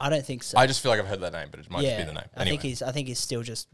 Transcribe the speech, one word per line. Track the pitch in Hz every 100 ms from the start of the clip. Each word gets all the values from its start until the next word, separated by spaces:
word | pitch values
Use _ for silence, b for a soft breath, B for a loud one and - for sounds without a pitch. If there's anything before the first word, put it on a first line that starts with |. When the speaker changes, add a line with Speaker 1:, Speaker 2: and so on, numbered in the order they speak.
Speaker 1:
I | 139
don't | 151
think | 135 123
so. | - 123
Speaker 2:
I | 131
just | 131
feel | 131
like | 110
I've | 95
heard | 98
that | 87
name, | 80 73
but | 73
it | 76
might | 90
just | 135 107
be |
Speaker 1:
Yeah, | 78
Speaker 2:
the |
name. | 78 -
Speaker 1:
I | 123
think | -
Speaker 2:
Anyway. | 147
Speaker 1:
he's, | 139 120
I | 127
think | 139 127
he's | 120
still | - 120
just | 117 113 -